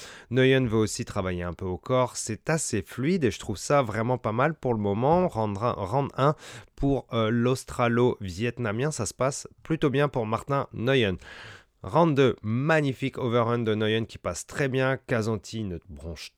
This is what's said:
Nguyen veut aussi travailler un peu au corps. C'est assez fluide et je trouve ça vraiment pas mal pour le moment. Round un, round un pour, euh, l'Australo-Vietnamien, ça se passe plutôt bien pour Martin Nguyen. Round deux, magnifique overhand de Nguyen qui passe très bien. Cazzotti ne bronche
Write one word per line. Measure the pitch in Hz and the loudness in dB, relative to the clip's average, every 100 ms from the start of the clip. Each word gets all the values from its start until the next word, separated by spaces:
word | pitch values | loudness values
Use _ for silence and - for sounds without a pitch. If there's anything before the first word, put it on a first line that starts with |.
| - - - | -14 -20 -2
Nguyen | 123 131 135 127 | 4 6 4 4
veut | 110 | 2
aussi | 107 - | 2 -2
travailler | 120 104 92 90 | -6 -4 -2 -2
un | 87 | -4
peu | 82 95 | -6 -6
au | 90 | -6
corps. | - 127 123 - | -2 0 0 -2
C'est | - 107 - | -8 -6 -2
assez | 156 - 107 | -2 0 -2
fluide | - - 135 190 | -4 -4 0 2
et | 123 | 0
je | - | 0
trouve | - 95 | -6 -6
ça | - 143 | 2 2
vraiment | 120 107 113 127 | 2 0 0 0
pas | 110 | 0
mal | 113 147 | 0 0
pour | 156 127 | 0 -2
le | 113 | 0
moment. | 104 101 135 175 180 | 0 2 4 4 2
Round | 110 107 98 | 0 -2 0
un, | 117 | -2
round | 98 92 127 139 - | -2 -2 -2 -2 0
un | 139 151 - - - | 0 0 -6 -18 -18
pour, | - 139 135 - | -4 0 0 -2
euh, | 117 110 | 0 2
l'Australo-Vietnamien, | 120 123 131 - - 120 117 123 - 98 87 120 - 113 107 147 | 2 2 0 -4 -2 2 4 2 2 -6 -4 -4 -2 -4 -2 -2
ça | 147 101 | -2 -6
se | |
passe | - 131 - - - | -2 -2 -2 -10 -14
plutôt | - 160 151 | -4 0 2
bien | 131 147 | 2 2
pour | 131 110 | 0 -2
Martin | 117 - 139 - | -2 -2 -2 -2
Nguyen. | 101 117 139 104 87 - - - - _ _ | -2 2 4 4 0 -6 -18 -18 -20 _ _
Round | - 143 170 | -2 2 4
deux, | 139 131 - | 6 4 2
magnifique | 107 117 147 156 143 - 139 - | -2 0 2 2 2 -2 -4 -2
overhand | 120 120 113 120 | 0 2 2 0
de | 110 | 0
Nguyen | 107 107 113 | 2 2 0
qui | 113 - | -2 -6
passe | - 120 - | -6 -6 -6
très | - 139 | -4 -2
bien. | 131 131 131 - | 0 0 -2 -2
Cazzotti | 120 107 110 - 113 | -2 0 -4 -6 -8
ne | 104 85 - | -6 -8 -10
bronche | 73 85 80 - | -14 -12 -12 -14